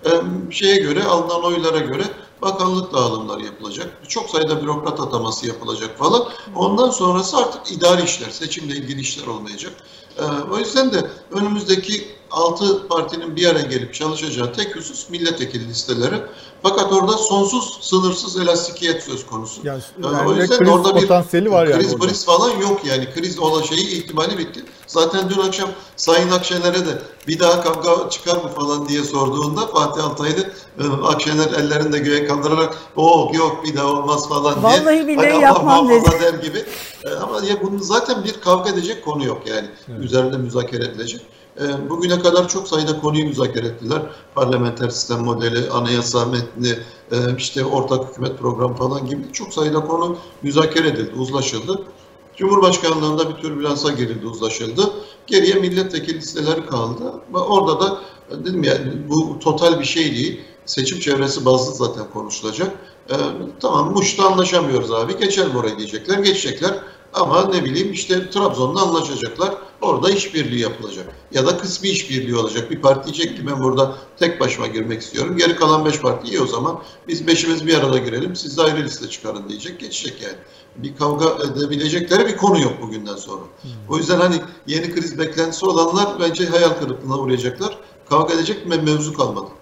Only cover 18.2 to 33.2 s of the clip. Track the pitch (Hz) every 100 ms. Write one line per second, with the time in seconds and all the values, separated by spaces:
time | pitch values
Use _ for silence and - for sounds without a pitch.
18.2 | 208 180 175 170 - - 170 160 - 127
19.2 | - 113 113 - 143 135 - - 143 143
20.2 | - - 180 247 185 180 190 185 190 180
21.2 | 165 170 208 190 165 156 190 - 180 -
22.2 | - - 240 202 202 196 143 131 127 165
23.2 | 180 175 160 156 - 160 196 180 - 156
24.2 | 170 202 156 - - - - 165 165 190
25.2 | 185 196 190 196 190 - - - - 170
26.2 | 180 180 180 180 175 175 170 117 - -
27.2 | - 160 175 175 165 160 170 170 - -
28.2 | 175 170 151 147 143 147 143 143 147 143
29.2 | 135 143 147 160 226 160 147 156 151 143
30.2 | 147 165 190 - - - 143 135 160 147
31.2 | 143 151 156 156 143 151 151 147 139 147
32.2 | 147 143 151 160 160 - - - 160 151